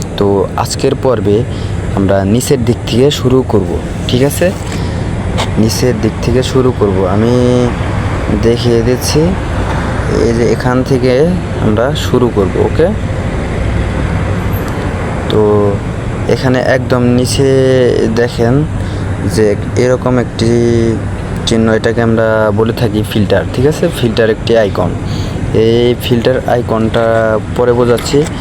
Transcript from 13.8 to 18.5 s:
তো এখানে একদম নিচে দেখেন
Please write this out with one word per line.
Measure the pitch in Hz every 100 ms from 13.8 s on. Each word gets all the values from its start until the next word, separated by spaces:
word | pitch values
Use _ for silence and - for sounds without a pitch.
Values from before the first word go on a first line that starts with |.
| - - - - - - - - - - - - - - -
তো | 107 107 104 104 101 - - - - -
এখানে | 120 131 127 - 127
একদম | 123 127 123 123
নিচে | 127 - 139 135 131 131 123 - 110 113
দেখেন | 120 - 117